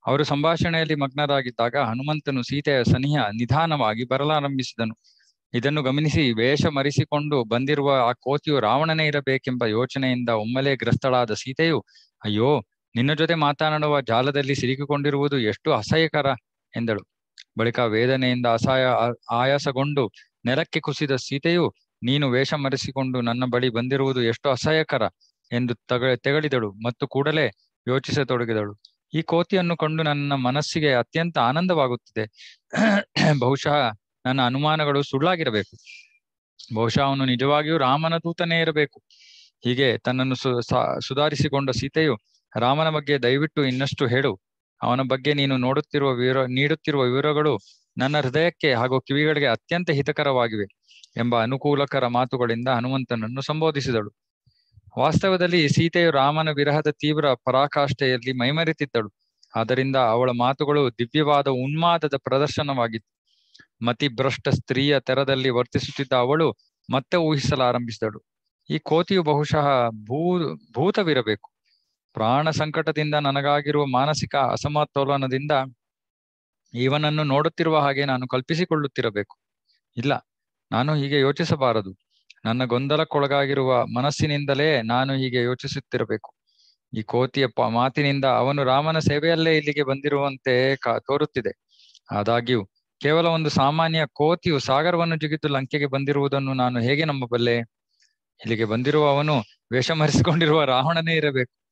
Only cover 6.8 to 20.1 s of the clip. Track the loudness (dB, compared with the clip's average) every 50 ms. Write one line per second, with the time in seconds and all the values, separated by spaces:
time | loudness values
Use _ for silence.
6.8 | -2 0 0 0 -2 0 -2 -4 -2 0 0 -2 0 0 0 -2 0 0 0 0
7.8 | 2 2 2 2 2 2 0 _ _ -4 -4 -2 _ 0 0 2 2 2 2 2
8.8 | 2 0 0 0 0 0 0 -2 -2 0 -2 -2 _ -4 -4 -2 -2 0 0 0
9.8 | -2 -2 -2 -2 0 0 0 0 0 0 -2 -2 -2 -2 -2 -2 0 0 0 0
10.8 | 0 0 0 2 2 2 2 2 2 0 -2 -6 -6 -10 -4 _ 0 2 2 0
11.8 | -2 _ _ _ _ _ _ _ -6 -2 0 2 2 2 2 0 0 _ _ _
12.8 | _ _ _ -2 0 0 0 0 0 0 0 0 2 0 0 _ 0 0 0 0
13.8 | 0 0 0 0 0 2 2 2 2 2 0 0 0 0 -2 -2 0 -2 -2 -2
14.8 | -2 -4 -2 -2 0 0 0 0 0 0 0 0 0 0 -2 -2 _ 0 0 0
15.8 | 0 0 2 2 2 2 0 -2 0 0 -2 -4 _ _ _ _ _ _ _ -6
16.8 | -2 -2 -2 -4 -4 _ _ _ _ _ _ -20 -20 _ _ -2 -2 0 0 0
17.8 | 0 0 2 2 2 2 2 2 2 0 0 0 2 2 0 2 2 2 2 2
18.8 | 2 2 2 2 0 0 -2 -4 _ -4 -2 0 2 2 0 0 -2 -2 -2 -2
19.8 | -2 -2 0 -2 -2 -2